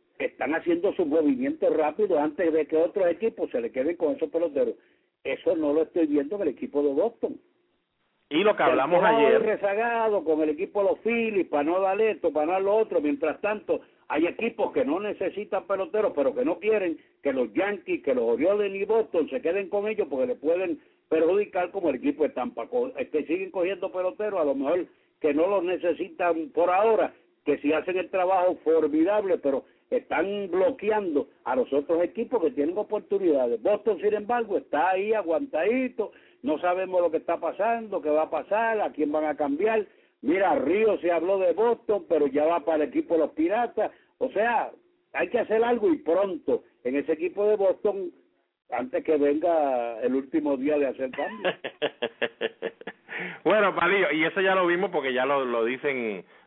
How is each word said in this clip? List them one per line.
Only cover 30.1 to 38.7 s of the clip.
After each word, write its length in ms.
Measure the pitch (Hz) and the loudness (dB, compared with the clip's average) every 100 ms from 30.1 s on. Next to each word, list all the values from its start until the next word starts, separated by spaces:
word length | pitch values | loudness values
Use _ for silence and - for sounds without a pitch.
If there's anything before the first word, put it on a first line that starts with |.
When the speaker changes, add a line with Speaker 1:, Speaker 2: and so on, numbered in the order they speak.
| 139 185 202 196 | -2 -2 -4 -2
Speaker 1:
bloqueando 800 | 180 185 - - 214 190 143 - _ | 0 0 0 -2 0 0 -2 -4 _
a 120 | - 131 | -4 -2
los 160 | - | 0
otros 320 | 139 139 170 | -2 0 0
equipos 380 | 175 220 226 233 | 0 -4 -4 0
que 100 | 160 | 0
tienen 240 | 143 147 185 | 0 -2 -4
oportunidades. 840 | 202 208 202 196 185 139 123 120 | -4 -6 -2 0 2 2 2 0
Boston, 380 | 143 214 233 180 | 0 0 0 0
sin 140 | 208 208 | 0 -2
embargo, 420 | 208 240 220 165 | -2 -4 -2 -4
está 320 | - 147 175 | -2 0 0
ahí 240 | 190 208 | 0 0
aguantadito, 960 | 220 170 156 139 151 185 254 254 240 202 - - _ | -2 0 -2 -2 -2 0 0 -2 -4 -8 -10 -20 _
no 180 | 139 - | -6 -2
sabemos 420 | 180 180 185 180 | 0 -2 0 0
lo 80 | 175 | 0
que 80 | 156 | 0
está 200 | 165 170 | -2 -2
pasando, 640 | 185 - 214 233 220 190 | -4 -2 0 0 -4 -4
qué 80 | 147 | 0
va 140 | 151 | 2
a 60 | 156 | 2
pasar, 520 | 156 135 208 226 | -2 -2 0 0